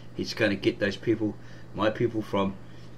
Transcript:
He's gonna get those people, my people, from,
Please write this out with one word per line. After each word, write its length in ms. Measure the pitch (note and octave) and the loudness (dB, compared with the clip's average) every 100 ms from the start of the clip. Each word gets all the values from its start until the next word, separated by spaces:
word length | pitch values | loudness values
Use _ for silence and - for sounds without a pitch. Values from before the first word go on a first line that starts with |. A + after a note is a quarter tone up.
| - - | -8 -4
He's 180 | G2+ | -2
gonna 220 | - G#2+ F#2+ | 2 2 4
get 240 | A2+ - | 2 2
those 180 | G2 - | 2 2
people, 380 | A#2 G#2+ G#2+ - - - - F2+ | 2 2 2 -2 -10 -12 -8 0
my 160 | G#2+ | 2
people, 320 | - A#2 A2 | 4 2 0
from, 320 | G2+ G2 G2 - - - - | 0 2 2 -2 -10 -12 -12